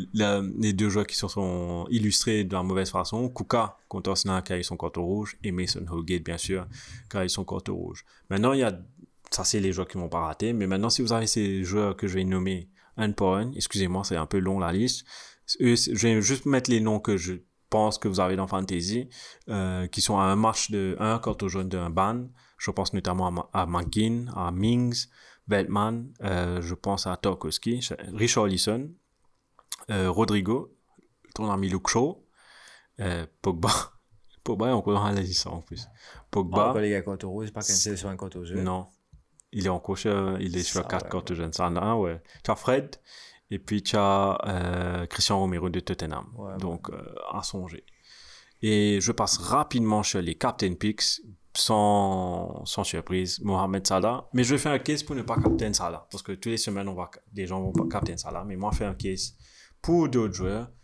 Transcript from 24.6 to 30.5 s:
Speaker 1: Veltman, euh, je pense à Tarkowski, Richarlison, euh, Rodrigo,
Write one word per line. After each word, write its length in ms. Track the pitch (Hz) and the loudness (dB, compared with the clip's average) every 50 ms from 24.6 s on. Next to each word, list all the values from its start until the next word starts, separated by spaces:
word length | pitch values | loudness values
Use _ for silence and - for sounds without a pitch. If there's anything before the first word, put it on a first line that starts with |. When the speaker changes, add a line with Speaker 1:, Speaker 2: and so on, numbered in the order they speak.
| 101 110 120 123 123 120 120 - - - _ - - - - _ - - | 4 4 4 4 4 2 0 -2 -4 -6 _ -20 -20 -20 -20 _ -4 0
Speaker 1:
Veltman, 680 | 104 98 95 - 98 104 104 110 117 117 120 135 - - | 2 2 2 2 2 2 2 2 0 -4 -6 -10 -12 -6
euh, 400 | - 101 92 90 87 87 90 90 | -4 -2 0 0 0 0 -2 -2
je 140 | 87 85 90 | -4 -4 -6
pense 320 | - - 101 98 95 - 98 | -4 -2 -2 -2 -2 -2 -4
à 100 | 90 - | -4 -2
Tarkowski, 680 | - 101 92 90 - 78 80 - - 113 120 127 123 - - - - 95 90 | 0 0 0 0 -4 -4 -4 -2 -2 -2 -2 -2 -2 -6 -6 -8 -10 -8 -4
Richarlison, 760 | - 113 117 - 120 107 101 95 87 - 104 107 123 139 156 170 _ _ _ _ _ _ _ _ _ _ _ _ _ _ - - - - - | 0 2 2 4 4 4 2 2 2 2 0 0 -2 -4 -8 -12 _ _ _ _ _ _ _ _ _ _ _ _ _ _ -12 -12 -10 -6 -4
euh, 200 | 113 98 92 92 | -2 0 0 2
Rodrigo, 640 | 87 98 113 104 104 104 92 101 | 2 2 2 4 4 2 2 2